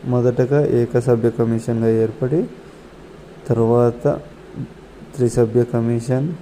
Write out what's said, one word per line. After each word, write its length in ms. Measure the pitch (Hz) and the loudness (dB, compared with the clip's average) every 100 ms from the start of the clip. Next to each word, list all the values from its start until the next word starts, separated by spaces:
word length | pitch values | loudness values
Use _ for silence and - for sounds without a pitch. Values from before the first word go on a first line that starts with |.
మొదటగా 600 | 131 123 123 120 127 143 147 120 | 0 0 2 0 0 2 2 2
ఏకసభ్య 500 | 120 123 120 120 117 113 | 2 0 2 2 2 0
కమిషన్గా 500 | 117 113 113 113 113 113 | 0 0 -2 0 2 2
ఏర్పడి, 440 | 113 110 127 156 240 - - - - - - - - - - | 0 -2 -2 -2 -2 -10 -20 -20 -20 -20 -20 -20 -20 -18 -4
తర్వాత 580 | 113 113 120 120 120 143 - - - - - - - - - - | 0 4 4 2 2 -4 -4 -10 -20 -16 -14 -14 -16 -20 -20 -16
త్రిసభ్య 500 | - 120 123 113 120 120 | -2 0 2 2 2 0
కమిషన్ 600 | 117 117 117 117 131 151 160 | 0 -2 -2 -2 -2 -2 -6